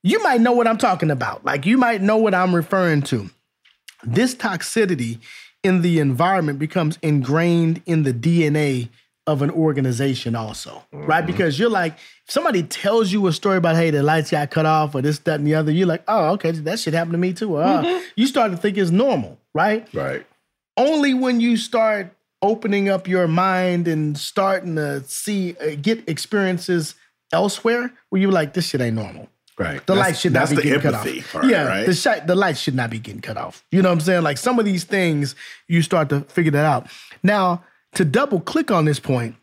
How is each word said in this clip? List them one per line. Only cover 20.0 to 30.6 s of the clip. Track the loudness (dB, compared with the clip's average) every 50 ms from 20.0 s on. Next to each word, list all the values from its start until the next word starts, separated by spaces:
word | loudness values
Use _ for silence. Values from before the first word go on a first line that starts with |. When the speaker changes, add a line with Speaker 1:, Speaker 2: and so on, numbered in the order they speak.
| -6 -4 -6 -8 -12 _ _ _ _ _ _ _ _ _ _
Speaker 1:
Only | 0 2 2 2 2 2 2 2
when | 2 0 0 2 2
you | 2 2 2
start | 0 -2 -2 0 0 2 2 0 -2 -6 -10 _ _ _ _ _ _
opening | 0 0 0 0 -2 -2 0 0 2 2
up | 0 -2 0
your | 0 0 2 2 2
mind | 2 2 2 2 2 2 0 0 0 0 0
and | 0 0 0 -2 -2 -4
starting | -6 -8 -6 -2 0 0 2 0 -2 -2 -4 -4
to | -4 -4 -4 -6 -8 -8
see, | -10 -12 -8 -6 -4 -4 -2 -4 -4 -6 -6 -6
uh, | -6 -6 -2
get | -2 -2 -2 -2 -2 -8
experiences | -6 -6 -6 -4 -2 0 0 0 -2 -4 -2 -2 -2 -2 -2 -4 -10 _ _ _ _ _ _ _
elsewhere, | -2 0 0 0 -2 -2 -2 -2 0 0 -4 -8 -10 _ _ _
where | 0 2
you're | 2 4 2
like, | 2 0 0 -2
"This | -4 -4
shit | -2 -2 -2
ain't | -2 -2 -2
normal." | -4 -6 -8 -14 -18 -20 -20 _ _ _ _ _
Speaker 2:
Right. | -6 -6 -6 -6 -6 -2
Speaker 1:
The | 0 2
Speaker 2:
That's, | 2 2
Speaker 1:
light | 0 0
should | 0 0 2 2
not | 2
Speaker 2:
that's | 2 2
Speaker 1:
be | 0
Speaker 2:
the | 0